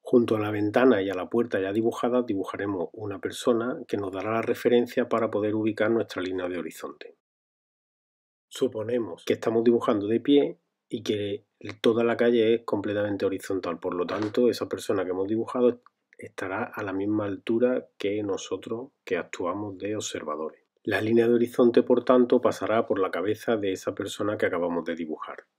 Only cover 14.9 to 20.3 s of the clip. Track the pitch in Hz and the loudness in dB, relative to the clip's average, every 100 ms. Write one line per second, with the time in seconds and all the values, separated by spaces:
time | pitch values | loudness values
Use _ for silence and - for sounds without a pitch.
14.9 | 104 90 90 98 110 110 127 123 120 _ | -2 -2 -2 -2 -2 -2 2 2 2 _
15.9 | _ _ _ - - 95 98 120 - 104 | _ _ _ -18 -10 -6 -6 -6 -8 -6
16.9 | 95 101 107 101 95 - 113 123 127 - | -4 -2 -2 -2 -6 -2 2 2 0 -6
17.9 | _ 98 104 104 92 - 95 - 113 135 | _ -4 -2 -2 -4 -6 -8 -6 -10 -10
18.9 | _ - 90 82 - 87 95 104 92 98 | _ -4 -4 -4 -6 -4 -4 -6 -6 -6
19.9 | 107 - - 80 | -4 -6 -8 -6